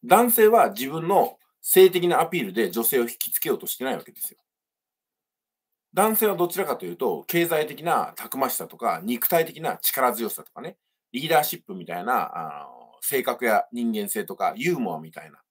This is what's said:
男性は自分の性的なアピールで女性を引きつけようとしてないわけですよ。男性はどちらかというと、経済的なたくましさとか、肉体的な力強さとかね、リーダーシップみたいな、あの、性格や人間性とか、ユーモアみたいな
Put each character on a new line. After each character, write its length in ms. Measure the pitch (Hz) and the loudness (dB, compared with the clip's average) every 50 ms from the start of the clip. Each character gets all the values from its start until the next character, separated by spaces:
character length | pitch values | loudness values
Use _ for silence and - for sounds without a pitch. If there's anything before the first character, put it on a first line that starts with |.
男 280 | - 120 - 214 240 240 | 4 6 6 6 6 4
性 180 | 226 - 220 214 | 4 6 6 8
は 220 | 226 226 139 113 | 8 6 4 4
自 180 | 98 107 127 135 | 2 -4 -8 -6
分 180 | 151 165 160 170 | -6 -6 -2 2
の 300 | 196 180 - - - _ _ _ _ _ | 2 2 2 2 -2 _ _ _ _ _
性 300 | - - - 190 190 185 | -4 2 8 8 8 8
的 180 | 180 180 170 175 | 8 4 0 2
な 120 | 165 135 | 2 2
ア 60 | 165 | 2
ピ 120 | 165 180 175 | 0 0 -4
ー 60 | 123 | -4
ル 60 | 98 90 | -2 -2
で 160 | 110 110 95 | -2 -2 0
女 140 | - - 117 | 0 -2 -2
性 140 | - - 127 | 2 2 2
を 20 | |
引 140 | 117 117 - - | 0 0 -4 -8
き 120 | - - | -8 -6
つ 80 | - - | -6 -6
け 120 | - 156 | -2 -2
よ 60 | 123 | -4
う 20 | - | -4
と 80 | - | -4
し 100 | - - | -8 -8
て 80 | - 127 | -6 -6
な 60 | 135 | -6
い 60 | 113 | -6
わ 60 | 78 | -6
け 100 | - - | -10 -14
で 80 | - - | -14 -12
す 120 | - - | -12 -12
よ。 60 | - _ _ _ _ _ _ _ _ _ _ _ _ _ _ _ _ _ _ _ _ _ _ _ _ _ _ _ _ _ _ _ | -12 _ _ _ _ _ _ _ _ _ _ _ _ _ _ _ _ _ _ _ _ _ _ _ _ _ _ _ _ _ _ _
男 240 | _ - 202 220 220 | _ 2 2 2 2
性 100 | 214 220 | 2 2
は 100 | 214 196 | 0 2
ど 120 | 170 175 170 | 2 0 -2
ち 100 | - 185 | 0 -4
ら 60 | 190 | -2
か 120 | 160 127 | -2 -4
と 100 | - 95 | -6 -6
い 60 | - | -10
う 40 | 175 | -8
と、 280 | - 135 113 87 76 - | -4 -2 -2 -2 -2 -6
経 200 | - - 170 175 | -4 0 0 0
済 220 | 165 170 156 151 | 2 0 0 -2
的 160 | 151 147 131 | -2 -6 -8
な 320 | 156 170 156 120 82 - - | -2 0 0 0 0 -4 -8
た 140 | - - - | -14 -12 -10
く 80 | - 131 | -4 -2
ま 100 | 131 123 | -2 -2
し 80 | - | -2
さ 100 | - 90 | -6 -8
と 120 | - - - | -10 -12 -4
か、 240 | - 110 85 80 87 | -4 -2 -2 -2 -4
肉 220 | 107 123 117 - | -4 -4 -2 0
体 180 | - 180 165 160 | 2 2 2 2
的 160 | - 127 151 | 0 -4 -6
な 160 | 160 147 95 | -6 -6 -6
力 380 | - - - - 135 127 123 113 | -2 -4 -4 0 2 2 2 2
強 160 | 107 117 104 | 0 -4 -6
さ 120 | - - | -6 -8
と 80 | - - | -12 -16
か 120 | _ - | _ -16
ね、 160 | 120 165 - _ _ _ _ _ _ _ | -14 -14 -16 _ _ _ _ _ _ _
リ 140 | - 123 143 | -10 -8 -2
ー 20 | 160 | 2
ダ 120 | 165 151 | 2 2
ー 40 | 151 | 2
シ 120 | - - | 0 -6
ッ 80 | 170 _ | -8 _
プ 100 | - - | -14 -14
み 100 | 92 87 | -14 -10
た 160 | - 85 87 | -10 -10 -8
い 40 | 90 | -4
な、 580 | 117 127 113 85 - - 87 82 78 71 73 | -2 -2 -2 -2 -4 -6 -10 -10 -10 -12 -14
あ 20 | 71 | -16
の、 280 | 65 62 62 58 57 _ _ | -18 -20 -20 -20 -20 _ _
性 200 | - - - 131 | -8 -2 -2 0
格 220 | 120 - 123 - 127 | -2 -2 -4 -2 0
や 220 | 117 110 101 - - | 2 2 2 0 -2
人 200 | - 120 120 117 | -4 -4 -2 -2
間 160 | 110 107 104 101 | -2 -2 -4 -4
性 160 | - 107 98 | -4 -6 -6
と 100 | - 98 | -6 -6
か、 200 | - 98 87 - | -4 -4 -4 -4
ユ 200 | 110 131 170 180 | -2 -2 -2 0
ー 20 | 139 | 0
モ 180 | 120 95 82 | -2 -4 -6
ア 40 | 78 | -8
み 120 | 80 80 | -12 -14
た 100 | - 78 | -18 -18
い 80 | 78 78 | -20 -20
な 120 | 73 _ _ _ | -20 _ _ _